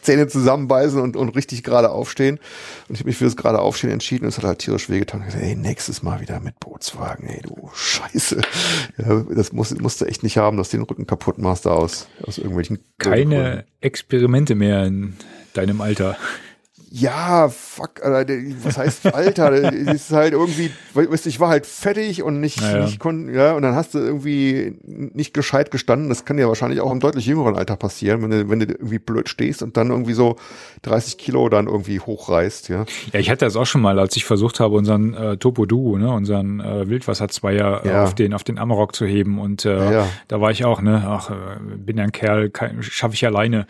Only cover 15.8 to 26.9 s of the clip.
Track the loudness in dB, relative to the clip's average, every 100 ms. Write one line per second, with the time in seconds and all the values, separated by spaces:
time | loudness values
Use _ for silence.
15.8 | -2 0 -2 -4 -8 -10 -14 -20 _ _
16.8 | -16 -4 -2 0 2 4 4 2 -14 -12
17.8 | -12 -6 0 0 0 -2 -6 -6 -4 -2
18.8 | -2 0 0 2 2 4 4 6 4 2
19.8 | 0 -2 2 4 4 4 2 0 -4 -4
20.8 | -4 2 2 2 -2 2 4 4 2 -4
21.8 | -2 0 -2 -4 -4 -2 -2 -2 0 2
22.8 | 0 -2 -4 -4 -2 4 4 4 2 2
23.8 | 0 -2 -2 -2 -2 0 2 0 -2 -8
24.8 | -14 -10 -8 -6 -4 -2 2 2 2 0
25.8 | 2 2 2 -2 -2 2 2 2 0 0
26.8 | 0